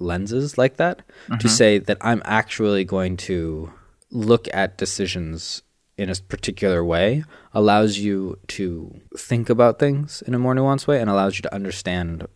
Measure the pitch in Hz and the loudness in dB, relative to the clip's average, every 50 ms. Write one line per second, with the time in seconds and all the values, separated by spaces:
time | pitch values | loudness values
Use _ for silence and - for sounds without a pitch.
0 | 90 85 85 90 98 101 117 131 139 143 - - 127 131 - - 170 175 180 - | -6 -4 -4 -4 -4 -4 -4 -4 -4 -2 0 2 2 2 2 0 0 0 -2 -4
1 | - _ _ - - - - 113 110 113 110 - 117 110 104 101 98 - 101 - | -12 _ _ -18 -10 -8 -4 0 2 2 4 6 6 6 6 4 2 0 -2 0
2 | - 113 120 104 - - 107 110 107 - - - 110 104 101 98 95 92 98 95 | 0 0 0 0 0 0 0 0 0 -2 -2 0 2 2 2 2 0 0 -2 -2
3 | 92 92 92 90 - - 92 87 82 82 78 78 82 82 - - _ _ _ _ | -2 -2 -4 -6 -6 -4 -4 -4 -4 -4 -6 -8 -10 -12 -14 -18 _ _ _ _
4 | _ _ - 117 107 110 117 117 - - - 95 98 95 - - 98 - - - | _ _ -6 -2 2 4 4 4 2 -2 -2 -2 -2 -2 -4 -4 -6 -4 -4 -4
5 | 98 90 - 92 85 80 80 82 - - - - - _ _ _ _ _ _ - | -4 -4 -4 -6 -6 -8 -8 -10 -10 -10 -12 -12 -14 _ _ _ _ _ _ -6
6 | 101 92 90 92 - - - - - - - - 104 95 90 85 85 87 82 85 | -6 -4 -6 -6 -8 -8 -10 -8 -6 -8 -4 0 0 2 2 2 2 2 2 4
7 | 95 107 127 151 156 - - - - _ - 107 104 107 101 107 107 107 98 98 | 4 4 2 0 -4 -6 -14 -20 -14 _ 0 4 4 6 6 6 4 2 0 -2
8 | 101 104 98 95 95 92 - - - - - - 98 90 85 82 82 87 - - | -2 -2 -2 -2 -4 -6 -8 -12 -12 -12 -8 -6 -6 -6 -6 -8 -10 -14 -18 -20
9 | - - - - - - 117 117 113 - 120 113 120 117 110 - 143 143 139 139 | -20 -18 -18 -14 -6 -2 -2 0 0 2 4 4 4 4 4 2 0 0 0 -2
10 | 147 147 - - - - 123 123 123 127 127 131 135 139 139 131 - - 147 131 | -4 -6 -10 -10 -6 -4 -2 0 0 2 2 2 2 2 0 0 0 0 0 2
11 | 113 107 101 98 98 98 95 95 - - - 101 98 95 92 - - 92 90 90 | 2 2 2 2 2 2 0 -4 -6 -6 -6 -6 -6 -8 -8 -8 -6 -4 -4 -2
12 | 87 85 82 82 87 - _ | -4 -4 -6 -8 -10 -14 _